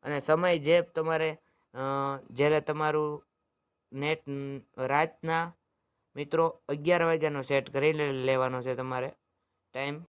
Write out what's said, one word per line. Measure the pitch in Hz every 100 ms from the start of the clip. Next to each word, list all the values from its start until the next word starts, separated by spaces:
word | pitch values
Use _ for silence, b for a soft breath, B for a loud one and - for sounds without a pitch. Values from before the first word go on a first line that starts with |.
અને | - 143
સમય | 135 156 180 170
જે | 143 170
તમારે, | 170 - 160 160 160 156 _ _ _
અ, | 123 135 139 139 135 -
જ્યારે | 120 143 151
તમારું | 147 151 151 151 151 147 _ _ _ _ _ _ _
નેટ, | 135 147 156 -
ન-, | 139 139 139 - -
રાતના | 131 143 160 - 165 165 170 - _ _ _ _ _ -
મિત્રો | 143 165 165 - -
અગિયાર | 151 147 175
વાગ્યાનો | 165 165 156 143
સેટ | 127 139 -
કરી | 135 147
લે-, | 156 147
લેવાનો | 135 131 131 127 127
છે | 123 127
તમારે | 131 127 127 - _ _ _ _ _
ટાઈમ | 127 139 147 170